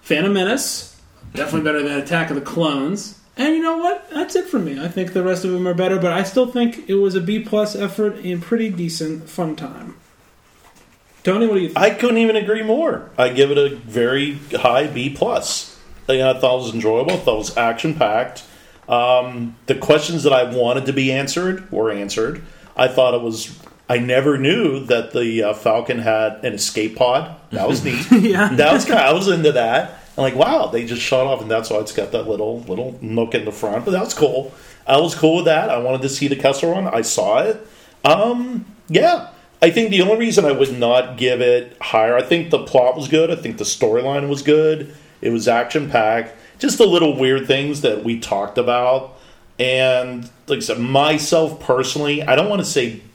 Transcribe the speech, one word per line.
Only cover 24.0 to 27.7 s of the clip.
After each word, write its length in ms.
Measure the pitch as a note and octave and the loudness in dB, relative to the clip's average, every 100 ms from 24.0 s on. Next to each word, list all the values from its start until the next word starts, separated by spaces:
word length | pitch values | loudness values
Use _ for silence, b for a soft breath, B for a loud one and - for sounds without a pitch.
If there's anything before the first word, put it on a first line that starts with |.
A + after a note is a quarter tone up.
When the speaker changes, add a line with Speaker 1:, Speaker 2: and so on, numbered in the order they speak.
| A#2+ B2+ C#3 C#3 | 2 2 2 2
Speaker 2:
knew 420 | C3+ G3+ G3 C3+ B2 | 2 2 0 -2 0
that 260 | A#2+ - | 0 0
the, 300 | A#2+ A#2 A2+ | -2 -2 0
uh, 120 | G#2 | -2
Falcon 440 | G#2+ - A2 A#2 A#2+ | 0 0 0 0 -4
had 460 | A2+ A2 A2 G#2+ | 0 0 0 -2
an 100 | B2+ | -8
escape 420 | G#2 - - G#2+ - | -4 -6 -4 -4 0
pod. 380 | B2 C3 E3 - - | 2 2 -2 -14 -10
That 180 | C3+ | -4
was 160 | - | -2